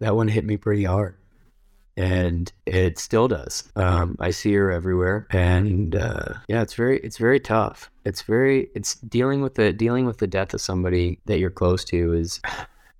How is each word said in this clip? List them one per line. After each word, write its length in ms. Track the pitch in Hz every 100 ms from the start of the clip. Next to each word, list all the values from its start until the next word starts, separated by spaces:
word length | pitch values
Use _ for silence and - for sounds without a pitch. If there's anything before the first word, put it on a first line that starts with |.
that 140 | 110
one 140 | 107 110
hit 160 | 107
me 140 | 107 104
pretty 260 | - 104
hard, 320 | 98 95 101 - _ _ _ _ _ _ _ -
and 560 | 92 92 90 85 87 - -
it 320 | 92 92 -
still 300 | - 113 127
does. 360 | 87 - - -
Um, 420 | - 92 90 87 -
I 100 | 87
see 220 | 87 107
her 160 | 101 98
everywhere, 560 | 87 92 92 90 101 -
and, 680 | 95 90 90 101 92 92 92
uh, 380 | 120 - - - -
yeah, 120 | 113
it's 140 | 113
very, 240 | - 120 135
it's 160 | 117 -
very 240 | 117 135
tough. 500 | - 110 104 - - _
It's 180 | 101 98
very, 460 | - 110 135 135 131
it's 220 | 123 - -
dealing 440 | 117 117 131 139
with 140 | 135
the, 180 | - 107
dealing 320 | 95 117 123
with 140 | 123 110
the 80 | 104
death 260 | 95 95
of 80 | 98
somebody 580 | - 92 90 90 87 90
that 140 | - 92
you're 120 | 90
close 320 | - 92 92 -
to 260 | 87 85
is, 280 | 85 85 - - - - _ _ _